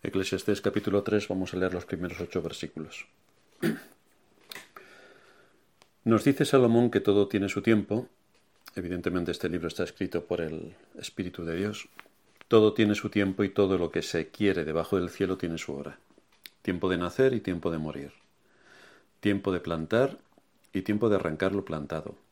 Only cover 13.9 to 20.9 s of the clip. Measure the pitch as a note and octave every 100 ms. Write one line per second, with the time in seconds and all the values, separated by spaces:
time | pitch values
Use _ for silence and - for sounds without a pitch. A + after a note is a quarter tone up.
13.9 | - D#2 E2+ D#2 - G#2 F2+ D2+ D#2 E2
14.9 | G2 F2+ - F#2+ F#2 F2 E2 - C#2 C#2+
15.9 | - _ _ _ _ - _ - F2+ F#2+
16.9 | F2+ F2 - C3+ B2 G2 F2+ E2+ E2 D#2
17.9 | C#2+ C#2+ - _ _ _ _ _ - -
18.9 | - _ _ G2+ G2 G2+ F2+ - E2 D#2+
19.9 | A2+ C3+ - _ _ _ _ _ F#2+ F#2